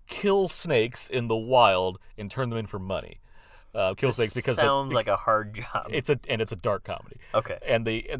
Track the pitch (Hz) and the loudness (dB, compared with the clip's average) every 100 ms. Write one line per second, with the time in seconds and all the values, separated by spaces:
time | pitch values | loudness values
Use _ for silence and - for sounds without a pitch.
0 | - - 202 196 185 - 165 127 120 - | -14 -2 2 4 2 -2 2 2 2 -2
1 | - 127 117 113 113 127 110 92 92 90 | -4 -2 0 -2 4 8 8 6 2 -2
2 | - - 104 - 123 113 104 101 95 87 | -16 -12 -8 -4 -4 -4 -6 -8 -6 -6
3 | - - - - - - - 110 95 98 | -6 -16 -20 -20 -20 -20 -10 -2 0 2
4 | 135 117 107 123 135 117 143 139 135 123 | 0 2 0 0 -2 2 2 2 0 -2
5 | 107 98 - 107 104 107 - - - 147 | 0 0 2 0 0 -10 -6 -8 -4 -4
6 | - 131 - 110 113 98 113 98 - 87 | 0 -2 0 -2 -2 -2 -2 -2 -4 -10
7 | - - - 107 - - - 117 113 110 | -10 -18 -2 -2 -2 -8 0 0 0 -2
8 | - | -4